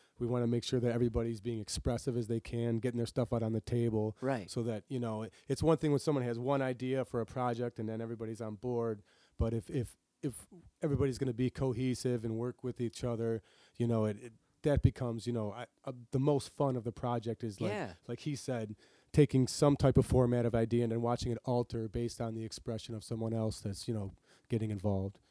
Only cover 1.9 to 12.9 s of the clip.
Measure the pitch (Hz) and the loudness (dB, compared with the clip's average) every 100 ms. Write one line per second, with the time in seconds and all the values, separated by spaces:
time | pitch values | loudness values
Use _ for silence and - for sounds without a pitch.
1.9 | 120 - 120 110 113 - 117 117 117 123 | -2 0 -2 0 -2 -2 -2 0 0 0
2.9 | 117 117 - 120 117 110 113 - 120 117 | -2 -2 0 0 0 0 -2 0 0 2
3.9 | 107 107 - 131 131 92 - 117 107 - | 2 0 -2 -2 -2 -4 -4 -4 -4 -6
4.9 | 131 117 110 110 - - 135 156 156 156 | -4 -4 -4 -6 -10 -6 0 4 4 4
5.9 | 139 - 143 123 117 123 139 131 120 127 | 2 2 0 0 -2 0 0 0 -2 -2
6.9 | 131 123 123 113 131 123 120 120 - 110 | -2 -2 -2 -4 -2 -2 -2 -4 -4 -6
7.9 | 110 113 117 113 110 110 104 127 120 117 | -6 -6 -6 -8 -6 -8 -6 -4 -2 -2
8.9 | 107 - _ _ - 117 117 - 143 110 | -4 -10 _ _ -2 0 0 -2 -4 -4
9.9 | - _ _ 143 113 - 180 - _ 160 | -8 _ _ -8 -8 -14 -20 -20 _ 0
10.9 | 135 139 113 131 113 127 - 135 117 131 | 2 2 0 -2 0 0 0 -2 0 0
11.9 | 120 131 120 113 113 123 120 123 117 117 | 0 0 0 -2 -4 -4 -6 -8 -4 -4